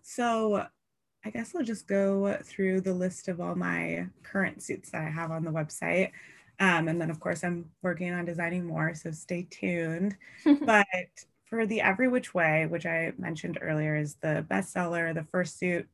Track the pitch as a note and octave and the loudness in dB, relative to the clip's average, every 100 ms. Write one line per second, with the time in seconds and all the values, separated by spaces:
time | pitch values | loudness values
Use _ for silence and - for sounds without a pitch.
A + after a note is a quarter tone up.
0 | - - A#3+ A3+ A3 G3+ - _ _ _ | -10 -2 0 2 2 0 -2 _ _ _
1 | _ _ A3 A3+ A3+ F4 A#3 G#3+ - G3 | _ _ -10 -8 -6 -4 -4 -4 0 2
2 | G3 G3 G3+ - - - F#3+ F#3+ F#3+ F3+ | 4 4 2 0 -6 -2 2 2 0 0
3 | F#3 - - F3 F3 F3+ F3+ E3+ E3+ E3 | -2 -2 -6 -4 -4 -2 0 0 -2 -4
4 | F3+ - - G3 F#3+ - - F#3+ - E3+ | -6 -10 -6 -2 -2 -4 -8 -8 -6 -6
5 | D#3+ D#3 E3 D#3+ E3 D#3 D3+ - E3+ F3 | -4 -4 -4 -4 -2 -2 -4 -4 0 2
6 | F#3 - - - - - F#3+ E3+ D#3+ E3+ | 0 -4 -20 -20 -20 2 4 4 2 0
7 | D#3+ D#3+ F3+ E3+ F3+ F3 E3 _ F#3 E3+ | -2 -2 -4 -2 -2 -4 -8 _ -4 -2
8 | F3 F3 E3+ E3+ E3+ F3+ F3 D#3+ D#3+ D#3 | -2 -2 -4 -2 -2 -2 -2 0 0 -2
9 | E3+ D#3 - F3 F3+ - F#3+ E3+ E3 E3 | -8 -10 -6 -6 -6 -4 -2 0 -2 -2
10 | G3+ G3 - - D#4 C#4+ C4+ G#3+ G3+ F#3 | -2 -4 -14 0 6 6 8 6 6 0
11 | F#3 - - _ _ A3+ A3 A3 - F#3+ | -6 -14 -20 _ _ -2 0 2 2 4
12 | B3+ B3 - F#3 D#3+ D#3 D#3+ E3 E3+ E3 | 4 2 0 2 4 4 2 0 -2 -2
13 | E3 - F3 D#3+ E3+ D#3+ - D#3 D3+ D3+ | -2 -4 -6 -6 -6 -6 -2 0 0 0
14 | D3 - D#3+ D#3 D#3 F#3+ F#3 F#3 F3 E3+ | -2 -4 -2 -2 0 -2 -2 -2 -2 0
15 | E3 D#3+ D#3 F#3 F3 - F3+ F3 - | -2 -2 -4 -2 -2 -2 -2 -2 -4